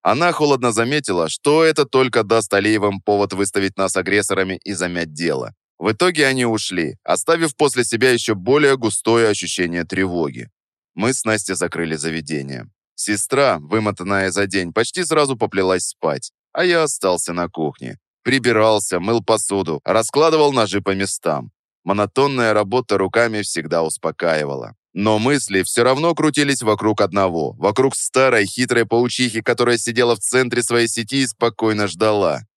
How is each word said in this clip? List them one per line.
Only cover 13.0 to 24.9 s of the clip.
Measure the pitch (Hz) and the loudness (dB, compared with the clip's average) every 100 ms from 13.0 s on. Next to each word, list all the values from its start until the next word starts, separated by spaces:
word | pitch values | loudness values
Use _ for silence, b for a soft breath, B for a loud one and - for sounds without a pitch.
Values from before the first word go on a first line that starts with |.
| - 104 - 131 135 92 | -4 -4 -2 2 2 0
вымотанная | 73 107 104 98 98 98 95 | -2 -2 -2 -4 -4 -2 -2
за | 90 101 | -2 -2
день, | 98 87 | -2 -2
почти | - - - | -2 -2 -4
сразу | 165 156 143 120 | -2 0 0 -2
поплелась | 110 98 92 92 - | -2 0 0 0 -4
спать, | - 80 69 - _ _ | -4 -4 -4 -8 _ _
а | - | -2
я | 180 170 | 0 2
остался | 156 - 95 87 - | 0 0 0 0 -2
на | 87 87 | -4 -6
кухне. | 85 76 - 64 - _ _ | -4 -6 -6 -14 -14 _ _
Прибирался, | 113 131 117 110 110 107 - 87 | -2 0 2 4 4 2 0 -2
мыл | 95 117 | 0 0
посуду, | - 110 - 98 85 73 | 2 0 0 -2 -2 -4
раскладывал | - 104 113 139 160 160 147 | 0 0 0 2 4 4 4
ножи | 131 104 101 | 2 0 0
по | 95 | -2
местам. | 95 98 - 85 71 60 _ _ _ | -2 -4 -4 -4 -4 -6 _ _ _
Монотонная | 95 101 104 - 143 131 113 | -4 -2 0 2 2 2 2
работа | 104 98 123 120 101 | 2 2 -2 0 0
руками | 95 113 117 107 | 2 2 0 0
всегда | 98 - 76 85 | -4 -6 -2 -2
успокаивала. | 80 - 82 78 85 78 71 67 57 - _ | -2 -4 -6 -2 -2 0 -2 -6 -10 -18 _